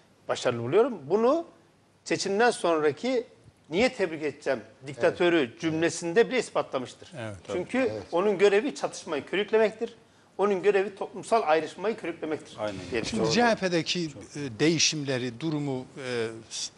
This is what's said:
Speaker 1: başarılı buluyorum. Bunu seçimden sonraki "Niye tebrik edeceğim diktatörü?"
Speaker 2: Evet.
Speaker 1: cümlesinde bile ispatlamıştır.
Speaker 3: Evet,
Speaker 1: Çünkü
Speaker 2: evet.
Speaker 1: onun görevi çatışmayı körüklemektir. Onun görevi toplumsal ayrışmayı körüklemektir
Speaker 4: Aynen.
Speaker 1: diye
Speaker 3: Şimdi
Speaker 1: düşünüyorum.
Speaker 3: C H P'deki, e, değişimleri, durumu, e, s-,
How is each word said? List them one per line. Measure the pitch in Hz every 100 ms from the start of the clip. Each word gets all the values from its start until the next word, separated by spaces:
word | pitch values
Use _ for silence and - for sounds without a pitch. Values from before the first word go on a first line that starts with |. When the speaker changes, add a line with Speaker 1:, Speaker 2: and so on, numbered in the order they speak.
| _ _ -
Speaker 1:
başarılı | 123 131 120
buluyorum. | 120 180 269 196 135
Bunu | 202 233 330 330 - _ _ _ _
seçimden | - 165 196 196 240
sonraki | 220 175 160 151 131 240 254 - - - _ -
"Niye | 170 247
tebrik | 254 185 156
edeceğim | 151 - 151 127 104 - 131
diktatörü?" | 123 165 147 175 170
Speaker 2:
Evet. | 123 -
Speaker 1:
cümlesinde | 160 160 165 160 170 190 196
bile | 247
ispatlamıştır. | - 160 - 135 120 - - 143
Speaker 3:
Evet, | 113 95 -
Speaker 1:
Çünkü | 104 180 240
Speaker 2:
evet. | 240 - 92
Speaker 1:
onun | 170 208 185
görevi | 202 196 269
çatışmayı | - 170 - - 147 -
körüklemektir. | 175 208 220 214 220 233 - _ _ _ -
Onun | 202 190
görevi | 190 196 202
toplumsal | - 214 196 - 226 151
ayrışmayı | 160 151 - 202 220
körüklemektir | 170 165 156 151 - -
Speaker 4:
Aynen. | 107 101 -
Speaker 1:
diye | 120
Speaker 3:
Şimdi |
Speaker 1:
düşünüyorum. | 104 - -
Speaker 3:
C | 185
H | 240
P'deki, | 214 185 170 151 180
e, | 160 113 - 147 139 107
değişimleri, | 147 165 - 156 139 127 127 117
durumu, | 160 151 143 131 123 156
e, | 131 120 113 113 110
s-, | - -